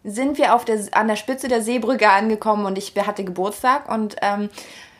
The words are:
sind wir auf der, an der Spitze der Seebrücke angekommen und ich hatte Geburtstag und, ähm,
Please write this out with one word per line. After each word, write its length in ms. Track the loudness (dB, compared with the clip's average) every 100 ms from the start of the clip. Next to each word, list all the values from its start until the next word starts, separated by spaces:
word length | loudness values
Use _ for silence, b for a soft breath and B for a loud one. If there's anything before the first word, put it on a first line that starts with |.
sind 320 | -8 -2 -2 2
wir 180 | 4
auf 120 | 4 2
der, 120 | -2 0
an 160 | 0 2
der 80 | 0
Spitze 320 | -2 -4 0
der 140 | 0
Seebrücke 480 | 0 -2 0 4 6
angekommen 560 | 6 4 0 0 0 0
und 100 | -4
ich 160 | -4
hatte 300 | -4 -4 -4
Geburtstag 640 | -8 -4 -4 0 0 0 -2
und, 260 | -4 -4 -2
ähm, 300 | -2 -2 -4 B B B B